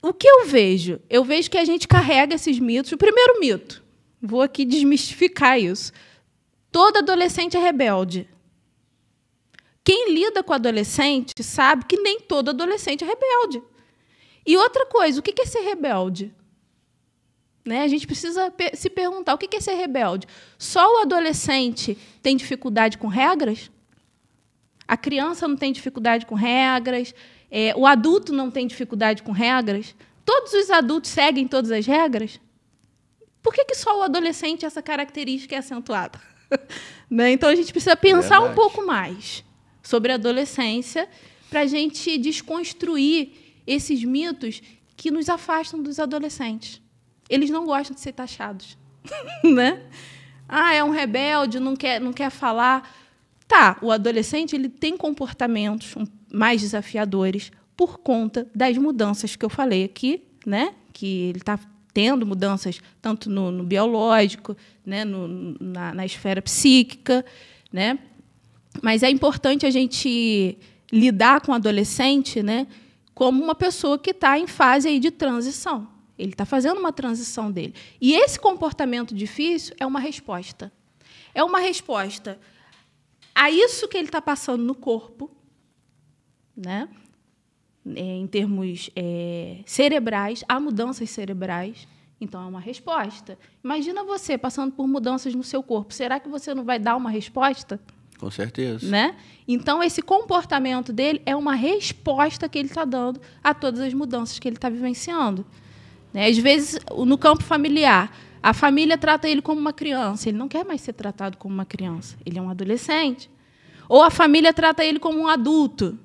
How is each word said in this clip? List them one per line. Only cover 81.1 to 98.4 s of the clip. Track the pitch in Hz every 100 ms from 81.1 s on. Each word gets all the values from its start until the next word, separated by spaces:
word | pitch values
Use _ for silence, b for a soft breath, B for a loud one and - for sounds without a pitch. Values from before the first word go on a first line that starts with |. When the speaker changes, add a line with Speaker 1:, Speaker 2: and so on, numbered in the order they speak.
| b b
Speaker 1:
É | -
uma | 330 370
resposta | 370 359 - 220 196 202 220 196 b b b b b _ _ _ _
a | - 294
isso | 320 466 - 415
que | 370
ele | 302
tá | 320
passando | 294 285 - 247
no | 240
corpo, | 262 - 226 - - 285 _ _ _ _ _ _ _ _ _ _ _ _ -
né? | 180 196 294 b b _ _ _ _ _ _ _ - -
É, |
em | 185 185 190
termos, | 208 202 196 185 175 -
é, | - 175 175 170 170 170 180 208
cerebrais, | - 285 294 226 208 202 233 -
há | 254
mudanças | 294 214 233 262 226
cerebrais. | - 196 190 185 175 185 233 - b b _
Então, | 208 190
é | 185
uma | 185
resposta. | 196 247 - 320 208 208 - 185 b b
Imagina | 254 302 294 381
você | 392 392 - 254
passando | 254 262 269
por | 269 269
mudanças | 269 240 262 269
no | 247
seu | 254 269
corpo. | 269 226 208
Será | - 247 269
que | 285
você | 285 302
não | 269
vai | 240 240
dar | 214
uma | 240 240
resposta? | 214 208 - 269 269 - 196 _ _ _ -
Speaker 2:
Com | 101
certeza. | 101